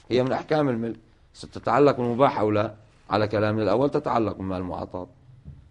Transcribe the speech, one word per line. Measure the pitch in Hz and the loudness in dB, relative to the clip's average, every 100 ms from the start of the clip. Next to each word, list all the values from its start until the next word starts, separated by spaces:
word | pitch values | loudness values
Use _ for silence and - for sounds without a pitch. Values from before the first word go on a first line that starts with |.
| - | -2
هي | 120 | 0
من | 127 | 0
أحكام | 120 - 156 143 | -2 -2 0 0
الملك، | 117 117 110 - _ _ | -2 -4 -8 -16 _ _
ستتعلق | - - - - 123 143 127 | -20 -16 -8 0 4 4 4
بالمباح | 120 117 135 - | 0 2 2 2
أو | 107 | 0
لا؟ | 104 110 - - _ - | 0 -2 -6 -20 _ -4
على | 101 107 | -2 0
كلامنا | 107 107 110 | 0 0 0
الأول | 104 107 139 | 2 2 2
تتعلق | 147 147 120 107 92 | 0 -2 0 0 -4
بمال | 95 92 | -6 -6
المعاطاة، | 90 85 92 90 90 - - - - - - | -6 -8 -10 -10 -14 -18 -20 -20 -20 -20 -18